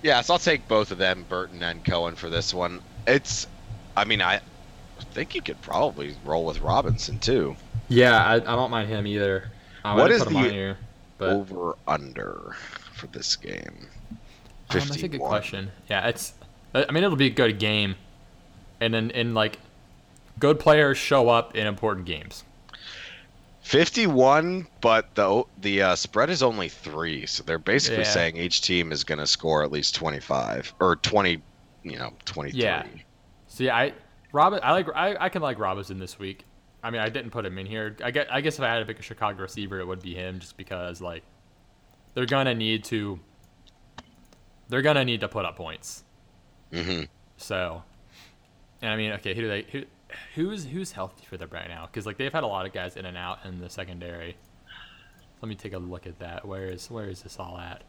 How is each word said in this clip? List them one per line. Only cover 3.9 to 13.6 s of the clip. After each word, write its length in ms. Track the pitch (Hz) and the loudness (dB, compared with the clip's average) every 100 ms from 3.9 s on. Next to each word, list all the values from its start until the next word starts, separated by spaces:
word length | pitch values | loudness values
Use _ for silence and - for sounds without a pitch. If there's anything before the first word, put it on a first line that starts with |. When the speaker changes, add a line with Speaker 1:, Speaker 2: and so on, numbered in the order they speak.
| - | 0
Speaker 1:
I 80 | |
mean, 180 | 104 107 | 2 2
I 180 | 90 101 - - - - - - - | 4 2 -2 -20 -20 -20 -20 -16 -10
think 240 | - 160 359 | -8 -6 -6
you 60 | |
could 180 | - - | -8 -10
probably 540 | - 82 139 73 71 71 67 | -4 0 0 0 -8 -8 -2
roll 180 | 80 82 | 0 0
with 140 | 78 | -2
Robinson, 580 | 76 104 147 113 - 110 | 2 2 2 -2 -2 -2
too. 360 | - 127 73 69 - 110 - | 2 2 2 -4 -8 -8 4
Speaker 2:
Yeah, 300 | 123 123 113 | 8 8 8
I, 120 | 90 117 | 6 4
I 40 | |
don't 320 | 113 120 127 | 4 0 0
mind 180 | 117 107 | -2 -2
him 160 | 110 104 | -2 -2
either. 460 | 104 101 95 110 - - - 104 | 0 0 0 -4 -16 -20 -10 0
I 80 | |
Speaker 1:
What 100 | 107 160 | 6 8
Speaker 2:
wouldn't 80 | 226 | 6
Speaker 1:
is 20 | |
Speaker 2:
put 100 | 113 | 4
him 80 | 143 | 4
Speaker 1:
the 60 | 127 | 2
Speaker 2:
on 60 | |
here, 240 | 101 98 95 - - - - | 0 -4 -6 -12 -18 -20 -4
but 100 | 95 | 0
Speaker 1:
over-under 1300 | 101 98 92 87 - - 78 69 64 50 50 50 - - - - | 0 -2 -4 -4 -4 -2 -2 -2 -10 -10 -10 -12 -14 -14 -16 -16
for 140 | - - | -16 -14
this 280 | - - - | -10 -4 -4
game? 520 | 50 50 | -4 -10